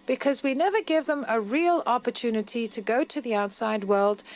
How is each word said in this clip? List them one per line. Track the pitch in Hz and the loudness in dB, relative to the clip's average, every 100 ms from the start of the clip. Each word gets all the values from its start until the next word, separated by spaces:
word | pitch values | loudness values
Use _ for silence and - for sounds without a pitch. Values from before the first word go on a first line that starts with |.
| - | -4
Because | 262 277 269 | 0 0 0
we | 277 | 0
never | 269 370 415 | 2 2 2
give | 320 320 311 | 2 0 2
them | 285 247 | -2 0
a | 226 | -2
real | 202 285 349 339 - | 0 0 2 2 2
opportunity | 247 247 247 240 220 214 240 220 | 0 -2 -4 -2 -2 -2 -4 -4
to | 220 | -6
go | 202 240 | -2 0
to | 311 294 | 0 -4
the | 240 208 | -2 -2
outside | 202 - 220 214 | -2 -2 -2 -2
world | 196 202 202 208 - | 2 4 4 0 -6